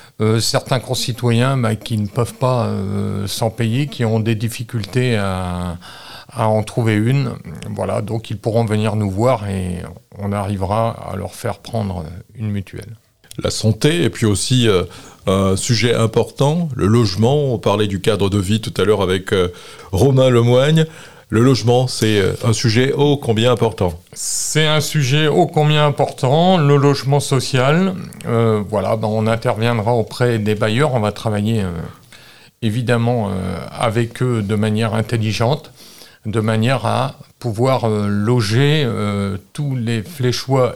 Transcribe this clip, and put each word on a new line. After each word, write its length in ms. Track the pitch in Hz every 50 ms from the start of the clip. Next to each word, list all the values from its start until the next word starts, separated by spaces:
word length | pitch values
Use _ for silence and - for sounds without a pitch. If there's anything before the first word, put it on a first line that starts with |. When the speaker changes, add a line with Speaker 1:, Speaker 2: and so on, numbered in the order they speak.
| - - _ -
Speaker 1:
euh, 180 | 107 110 110 117
certains 400 | - - - - - - 139 123
concitoyens, 760 | - - 127 - - - 113 - 120 120 117 113 123 135 139 131
bah, 180 | 120 110 107
qui 220 | 107 - - 113 107
ne 100 | 104 98
peuvent 280 | - - 151 - -
pas, 320 | - 135 127 127 120 110 104
euh, 600 | 104 101 98 95 101 101 101 101 98 98 98 98
s'en 220 | - - 120 110
payer, 380 | - - 117 110 113 131 151 143
qui 180 | - - 120
ont 160 | 110 110 113
des 140 | 107 113 117
difficultés 840 | 101 117 113 - - 117 - - 113 101 - - 127 127 127 117 104
à, 600 | 101 98 92 92 92 90 90 90 90 90 87 90 - - - - - - - - - -
à 180 | - 117 113 110
en 160 | 107 110 107
trouver 320 | - - 127 113 110 107
une. 360 | 107 107 120 135 139 135 113 - - - - - - - 110 104
Voilà, 260 | 104 104 98 - 113
donc 280 | 110 104 113 113 - -
ils 80 | 110 104
pourront 260 | - 117 104 117 117
venir 320 | 101 107 107 107 110 104
nous 160 | 107 107 98
voir 380 | 95 98 113 127 131 98 104 101
et 340 | 98 95 92 90 90 87 - - 90 - - _ - -
on 140 | 101 101
arrivera 600 | 101 104 101 101 104 95 95 90 104 113 113 113 - - 101 85
à 60 | 98 98
leur 180 | 95 92 -
faire 220 | - - 110 101 -
prendre 460 | - - - 110 107 98 90 90 80 76 85 95 - - -
une 180 | - 113 104
mutuelle. 440 | 101 101 92 - - - - 107 113 - _ _ _ _ _ _ - - -
Speaker 2:
La 80 | 98
santé, 500 | - - - 120 110 - - 147 165 175
et 80 | 147 117
puis 160 | - - 113
aussi, 420 | 107 101 - - - 131 127 120 110
euh, 180 | 98 87 85 - - - - - - - - 104
un 280 | 95 98 98 98 95
sujet 380 | - - - 120 110 117 120 117
important, 760 | 113 113 110 - 120 107 - - - 139 139 156 175 175 156 131
le 120 | - - 98
logement. 680 | 110 120 117 101 92 101 110 123 143 151 143 135 120
On 60 | 101
parlait 260 | - 110 101 104 107
du 160 | 101 95 92
cadre 300 | - 110 107 95 98 98
de 80 | 95 101
vie 220 | 92 92 107 110
tout 120 | - - - -
à 20 | 95
l'heure 200 | 101 107 98 98
avec, 280 | 90 92 95 90 -
euh, 180 | 107 95 90 90 - - - - - - - -
Romain 380 | 95 90 107 139 131 131 131 131
Lemoigne. 580 | 123 117 117 120 123 127 135 151 160 160 160 160 - - - - - - - _
Le 120 | - 107
logement, 440 | 120 135 135 107 101 120 120 127 131
c'est, 340 | 127 - - 117 110 107 104
euh, 140 | 95 92 92 - -
un 100 | 113 110
sujet 400 | - - 117 104 120 127 139 -
ô 220 | 131 143 147 143
combien 360 | 143 139 117 107 107 113 127
important. 420 | 123 - 104 90 - - 98 87 80 85 - _ -
Speaker 1:
C'est 520 | - - - - - - - - 151 156
un 160 | 151 156 156
sujet 460 | 151 - - 156 143 123 139 151 156 151
ô 180 | 143 180 175
combien 400 | - - 156 151 151 151 151 151
important, 720 | 147 139 - 139 - - - - 123 135 160 175 185 190 175
le 200 | 147 143 143 143
logement 420 | 135 143 139 - - 135 143 151
social. 760 | - - 139 131 123 - - 131 127 135 151 170 190 190 185 - - - - - -
Euh, 380 | - 120 117 117 113 110 104 101 92
voilà, 280 | 110 101 95 110 113
ben, 120 | 110 110 107
on 200 | 107 110 107 113
interviendra 640 | 117 117 - 127 117 113 113 117 120 113 98 113 123
auprès 460 | 117 110 - - - 123 120 117 110
des 160 | 104 107 107
bailleurs, 400 | 104 117 107 107 123 151 151 127
on 40 | 120
va 120 | 104 104
travailler, 500 | 101 - - 113 107 101 104 110 113 110
euh, 80 | 98 90 85 82 80 - - - - - - - - - - - - - _ _ -
évidemment, 640 | 110 104 127 120 107 120 117 117 117 123 120 107 98
euh, 300 | 98 95 92 92 90 - - -
avec 540 | - - - 117 101 117 117 113 - - 127
eux 180 | 127 120 113
de 140 | 101 98 107
manière 400 | 101 107 107 107 107 117 113 113
intelligente, 760 | 113 113 - 123 117 107 110 101 - 117 120 151 - - - - - - - - - - - - _ -
de 140 | 107 101 113
manière 480 | 107 113 110 110 110 123 135 - - 113
à 320 | 107 113 131 139 - - - - _ _
pouvoir, 460 | - 123 104 107 123 131 131 117 117
euh, 220 | 113 107 104 101 104
loger, 760 | 101 101 104 113 123 123 110 98 110 127 143 143 151 156 143
euh, 540 | 117 107 107 104 104 101 101 98 98 101 95 - _ -
tous 220 | - 147 143 131
les 260 | 123 113 113 117 113
Fléchois 760 | 104 - - - 123 123 117 - - - 135 131 127 117 -